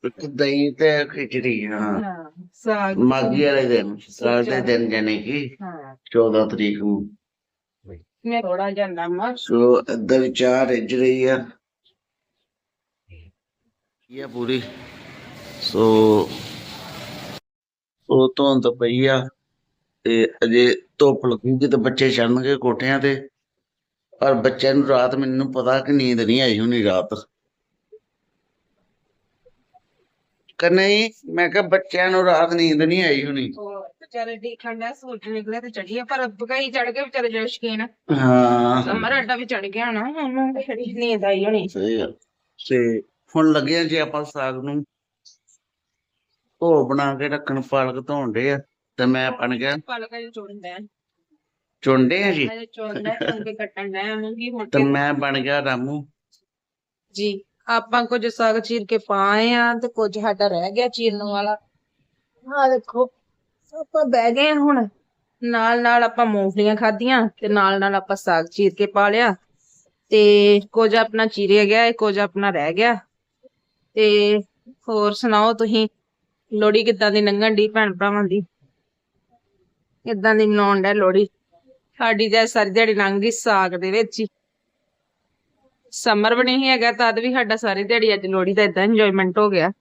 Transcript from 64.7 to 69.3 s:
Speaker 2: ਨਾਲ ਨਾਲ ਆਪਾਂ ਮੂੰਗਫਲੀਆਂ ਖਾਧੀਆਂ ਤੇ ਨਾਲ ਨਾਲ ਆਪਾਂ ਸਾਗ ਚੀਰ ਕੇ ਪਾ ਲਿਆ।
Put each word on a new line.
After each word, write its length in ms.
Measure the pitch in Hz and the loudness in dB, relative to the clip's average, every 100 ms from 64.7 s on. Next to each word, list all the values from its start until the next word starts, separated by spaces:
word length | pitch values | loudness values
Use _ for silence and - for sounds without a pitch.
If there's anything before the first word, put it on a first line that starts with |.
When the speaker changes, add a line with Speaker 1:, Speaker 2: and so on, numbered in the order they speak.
| 285 202 _ _ _ _ _ | 2 0 _ _ _ _ _
Speaker 2:
ਨਾਲ 400 | 240 233 226 240 | -4 0 2 2
ਨਾਲ 200 | 240 240 | 4 4
ਆਪਾਂ 240 | 233 233 233 | 2 2 0
ਮੂੰਗਫਲੀਆਂ 500 | 208 196 196 208 214 | 2 0 2 2 2
ਖਾਧੀਆਂ 520 | 226 202 240 262 226 _ | 0 0 0 2 2 _
ਤੇ 80 | 214 | -2
ਨਾਲ 300 | 208 190 196 | 2 2 2
ਨਾਲ 140 | 196 | 0
ਆਪਾਂ 220 | 196 190 196 | -2 -2 -4
ਸਾਗ 300 | - 165 165 | 0 0 0
ਚੀਰ 280 | - 196 | 0 0
ਕੇ 120 | 180 202 | 2 -2
ਪਾ 220 | 202 202 | 2 2
ਲਿਆ। 260 | 214 240 | 4 2